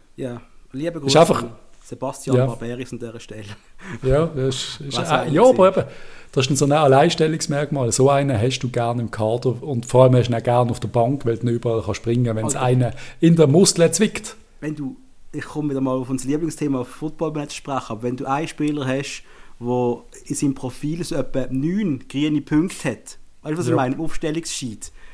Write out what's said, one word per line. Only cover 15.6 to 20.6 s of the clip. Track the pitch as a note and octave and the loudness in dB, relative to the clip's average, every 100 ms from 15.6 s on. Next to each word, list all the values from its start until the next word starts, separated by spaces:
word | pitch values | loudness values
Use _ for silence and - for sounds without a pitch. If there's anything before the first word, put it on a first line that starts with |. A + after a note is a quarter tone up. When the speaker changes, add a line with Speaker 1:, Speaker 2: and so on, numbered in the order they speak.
| D3 | -2
Speaker 1:
wieder | C3+ | 0
mal | C3+ C3 | 0 -2
auf | B2 | -2
unser | C3 B2+ | -4 -2
Lieblingsthema | D3+ D#3+ - D3 C3 B2 | -2 -2 -4 -2 -2 -4
Football | - D#3 - D#3+ | -8 -8 -4 -6
Manager | D3+ D3 | -4 -8
sprechen, | - - C3 - | -10 -6 -6 -6
aber | G#2+ | -6
wenn | B2 B2 | -6 -4
du | - | -4
einen | C#3 D#3+ | -4 -4
Spieler | - D3+ D3 C3 | -4 -2 -2 -2
hast, | C3 C3+ - - - - - | -4 -4 -10 -16 -20 -20 -10
der | A#2+ B2 B2 A#2 - - - | -2 0 0 -2 -8 -18 -8
in | C#3+ | -2
seinem | D3 | -2
Profil | C3 | -2